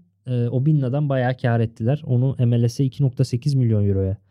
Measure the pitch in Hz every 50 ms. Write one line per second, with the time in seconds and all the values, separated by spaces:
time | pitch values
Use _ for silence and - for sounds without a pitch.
0 | - _ _ _ _ 127 123 120 120 120 117 123 135 160 156 147 135 120 131 147
1 | 151 139 139 131 123 123 127 - - 123 117 117 113 110 - - 110 117 147 143
2 | - - 127 120 131 135 131 - 123 120 120 120 120 117 - - 139 131 - -
3 | 143 127 - - 131 - - 117 - 147 139 131 123 113 110 104 101 101 98 95
4 | 95 95 101 - _ _